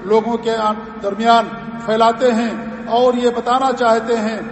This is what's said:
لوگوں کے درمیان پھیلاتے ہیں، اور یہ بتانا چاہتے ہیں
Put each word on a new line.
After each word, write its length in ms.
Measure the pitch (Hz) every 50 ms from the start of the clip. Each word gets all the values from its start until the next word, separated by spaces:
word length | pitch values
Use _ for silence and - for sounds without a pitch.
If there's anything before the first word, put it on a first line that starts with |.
| -
لوگوں 340 | 185 214 220 214 226 233
کے 140 | 220 - 233 226 220 214 214 220 220 - - - - -
درمیان 420 | 202 196 202 226 233 233 233 220 175 - - - - - - -
پھیلاتے 460 | - 214 220 226 226 220 - 262 247
ہیں، 180 | 233 220 233 226 214 220 - - - - -
اور 260 | - 220 233 254 254 247
یہ 160 | 247 240 247 233
بتانا 360 | 233 226 240 240 262 269 262 254 247
چاہتے 380 | 247 233 226 233 226 233 233
ہیں 220 | 226 214 220 226 202 170 226